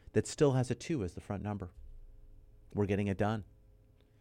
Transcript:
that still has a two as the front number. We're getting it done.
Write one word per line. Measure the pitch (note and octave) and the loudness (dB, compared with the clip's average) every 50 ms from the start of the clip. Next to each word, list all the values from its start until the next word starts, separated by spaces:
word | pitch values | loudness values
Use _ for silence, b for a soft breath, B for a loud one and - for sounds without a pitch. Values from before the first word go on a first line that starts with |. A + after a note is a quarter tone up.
| b b b | b b b
that | G#2+ - | 0 0
still | - - - D3+ C#3+ B2+ | 0 2 4 4 6 6
has | C3 B2 - | 4 2 0
a | A#2+ | -2
two | - - - E3+ C3 F#2+ | -6 -4 -4 -2 -2 -2
as | F2 - | -4 -6
the | - | -10
front | - - G#2 F#2+ G2 | -8 -6 -6 -4 -4
number. | G#2 G#2 G2 F#2 F2 - - - - - - - - - - - - - - - - - - - - - | -4 -4 -6 -8 -10 -12 -16 -18 -16 -16 -18 -18 -18 -20 -20 -20 -20 -20 -20 -20 -20 -20 -20 -16 -6 0
We're | G#2 G#2 | 0 2
getting | F2+ G2+ F#2+ G2+ | 2 4 2 2
it | G2+ F#2+ | 0 2
done. | - G#2+ G#2 A2+ A2 - - - - - - - - - - - _ b b b b | 2 2 0 0 -2 -6 -10 -20 -20 -20 -20 -20 -20 -20 -20 -20 _ b b b b